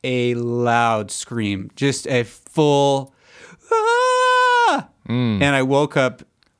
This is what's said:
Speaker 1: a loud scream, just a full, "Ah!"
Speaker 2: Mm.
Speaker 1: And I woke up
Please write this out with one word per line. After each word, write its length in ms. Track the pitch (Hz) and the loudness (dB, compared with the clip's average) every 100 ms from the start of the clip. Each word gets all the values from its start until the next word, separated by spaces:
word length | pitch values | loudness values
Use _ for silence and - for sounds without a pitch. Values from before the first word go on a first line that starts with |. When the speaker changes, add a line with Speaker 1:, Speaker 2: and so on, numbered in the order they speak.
Speaker 1:
a 320 | 131 127 123 | -4 -2 -2
loud 800 | 120 120 120 120 117 117 110 101 | -2 -4 -2 0 2 2 0 -4
scream, 580 | - - 117 104 98 - - | -10 -8 -4 -4 -4 -8 -4
just 320 | 139 127 - | -2 -2 -2
a 160 | 127 | -2
full, 880 | 110 - - - 151 143 139 139 131 _ _ - - - - | -4 -10 -6 0 2 4 2 0 -4 _ _ -20 -20 -20 -4
"Ah!" 1160 | 453 440 480 508 508 508 508 494 494 466 277 - _ - | 0 2 0 0 0 2 2 2 2 2 0 -6 _ -6
Speaker 2:
Mm. 320 | 120 120 104 | -2 -2 0
Speaker 1:
And 140 | 143 | 0
I 80 | 135 | 0
woke 340 | 131 139 147 147 | 2 0 0 0
up 260 | 127 - - _ _ | -2 -4 -16 _ _